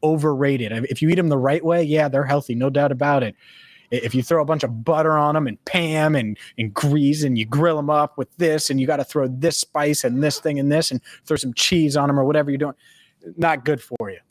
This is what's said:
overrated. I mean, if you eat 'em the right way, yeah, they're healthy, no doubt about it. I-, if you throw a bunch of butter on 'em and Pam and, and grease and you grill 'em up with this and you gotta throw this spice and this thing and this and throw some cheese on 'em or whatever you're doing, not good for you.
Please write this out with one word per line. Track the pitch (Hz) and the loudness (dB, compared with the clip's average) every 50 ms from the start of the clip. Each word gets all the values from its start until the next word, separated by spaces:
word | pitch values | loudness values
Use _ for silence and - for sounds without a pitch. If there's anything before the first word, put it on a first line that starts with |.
| - | 2
overrated. | 156 160 160 143 156 147 131 143 139 139 131 120 104 | 0 0 2 0 0 0 2 0 0 0 0 -2 -4
I | 110 | -4
mean, | 113 117 - | -6 -4 -6
if | 131 - | -4 0
you | - 156 | 2 2
eat | 170 175 | 2 2
'em | 180 165 | 2 2
the | 147 135 | 2 2
right | 127 135 143 170 160 | 2 2 0 0 0
way, | 165 170 175 170 | 0 0 2 2
yeah, | 147 147 156 151 143 | 2 2 2 2 2
they're | 127 135 143 | 2 -2 0
healthy, | 135 143 147 139 - 123 | 2 0 -2 0 -2 -4
no | 120 127 139 | -2 -2 0
doubt | 135 143 143 143 | 2 2 2 0
about | 139 123 143 143 147 139 127 | 0 0 0 2 2 2 0
it. | 107 98 _ _ - - - - - - - _ _ | -2 -6 _ _ -20 -20 -20 -20 -20 -20 -20 _ _
I-, | - | -6
if | 127 117 117 120 | -4 -4 -2 -2
you | 131 | -2
throw | 123 - 170 165 151 | 0 2 2 2 2
a | |
bunch | 139 160 151 147 | 2 0 -2 -2
of | 139 120 113 113 | -4 -4 -6 -2
butter | 165 165 151 160 160 156 151 | -2 0 2 2 2 4 4
on | 147 147 147 | 2 2 2
'em | 156 151 131 | 0 0 -2
and | - - _ | -4 -8 _
Pam | - - 185 170 160 156 156 156 156 156 | -4 -2 -2 -2 0 0 0 2 2 2
and, | 143 117 107 104 - - - - - | 0 0 -2 -6 -8 -14 -20 -8 -6
and | 113 107 | -6 -6
grease | 101 - - 147 143 151 143 139 147 151 151 | -4 -2 0 2 2 2 2 2 2 0 0
and | 139 127 | 0 0
you | 117 110 | 0 -2
grill | 110 117 143 156 170 160 151 | -2 0 2 2 2 2 0
'em | 147 143 | 0 0
up | 151 151 147 147 _ | 2 2 2 0 _
with | - 131 _ _ - | -6 -8 _ _ -2
this | 175 165 156 156 - - | 0 0 2 0 -2 -2
and | 139 135 | -2 0
you | 131 | 0
gotta | 131 156 143 135 | 0 0 -2 -2
throw | - - 151 139 131 | -2 -2 -2 -2 -2
this | 127 127 139 170 151 - | -2 -2 -2 -2 -2 -2
spice | - _ _ 151 147 147 151 - - | -6 _ _ -2 0 0 0 0 0
and | 127 120 131 | -2 0 0
this | 143 151 147 - | 0 0 0 -2
thing | - 160 147 143 | -4 -4 -2 0
and | 139 143 | 0 2
this | 143 156 160 - | 2 2 0 0
and | - 123 _ - - - _ | -4 -8 _ -10 -20 -20 _
throw | - 156 143 | -4 -4 -2
some | - 135 117 | -2 -6 -4
cheese | - - - 190 175 160 151 139 147 | -2 -2 0 2 2 2 2 2 0
on | 143 143 | 0 2
'em | 143 139 | 2 2
or | 135 | 2
whatever | 135 147 151 147 143 | 2 2 0 0 0
you're | 139 135 | -2 -4
doing, | 147 147 135 _ _ - _ _ _ _ _ _ _ 85 - 165 | -4 -6 -6 _ _ -20 _ _ _ _ _ _ _ -20 -8 -2
not | 165 165 156 143 120 | 0 0 0 0 0
good | 143 151 123 | -2 -2 -2
for | - - - 117 113 101 | -4 -12 -10 -8 -8 -8
you. | 95 85 _ _ | -10 -14 _ _